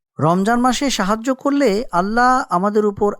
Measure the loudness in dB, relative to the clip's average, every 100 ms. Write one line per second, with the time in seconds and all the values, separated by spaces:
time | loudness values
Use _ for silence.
0 | _ -2 0 2 0 2 2 0 -2 -2
1 | -2 -2 -2 -2 -2 0 2 0 -2 -2
2 | -2 2 2 2 0 -2 0 0 0 0
3 | -2